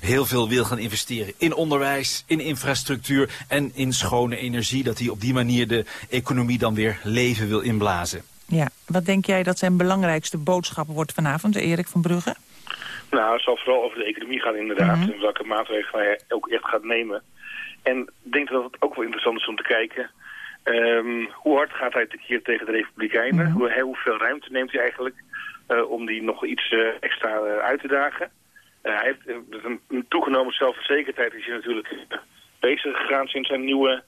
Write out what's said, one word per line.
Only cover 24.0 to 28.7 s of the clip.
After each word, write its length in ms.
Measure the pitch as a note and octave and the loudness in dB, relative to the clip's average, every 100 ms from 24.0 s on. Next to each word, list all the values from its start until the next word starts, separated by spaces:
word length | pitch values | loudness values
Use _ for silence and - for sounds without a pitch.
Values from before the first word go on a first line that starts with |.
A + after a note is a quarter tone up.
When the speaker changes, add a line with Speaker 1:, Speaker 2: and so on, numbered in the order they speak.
| B2 A2 | -2 0
Speaker 3:
ruimte 340 | A2+ C#3+ - | 0 -2 -4
neemt 200 | C3 B2+ | -4 -2
hij 100 | C3 | 0
eigenlijk, 340 | A#2+ - B2+ - _ - - - - | -2 -2 -8 -8 _ -12 -12 -16 0
eh, 220 | A#2+ A2+ | 0 2
om 160 | A#2+ | -2
die 160 | A2+ A2 | -4 -4
nog 220 | A2 - | -4 -4
iets, 260 | B2 B2+ - | -4 -4 0
eh, 80 | A2+ A2+ A2 | 2 2 0
extra, 400 | - - A2+ G#2+ | -4 -2 0 0
eh, 180 | G#2+ G#2 | 0 0
uit 240 | - C#3 | 0 0
te 60 | C3+ | 0
dagen? 440 | C#3 C#3+ - F3 _ _ - _ | 2 2 -2 -10 _ _ -20 _